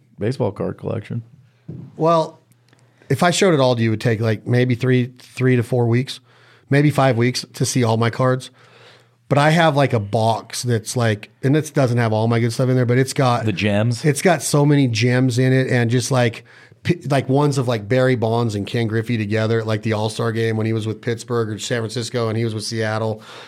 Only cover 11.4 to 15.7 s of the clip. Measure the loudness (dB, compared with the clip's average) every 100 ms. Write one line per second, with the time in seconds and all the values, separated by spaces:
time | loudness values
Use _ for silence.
11.4 | 0 0 0 0 0 2 0 2 2 2
12.4 | 0 0 0 2 2 2 0 0 0 2
13.4 | -2 0 0 2 0 0 -2 0 2 0
14.4 | 0 2 4 4 2 2 0 2 2 2
15.4 | 2 2 2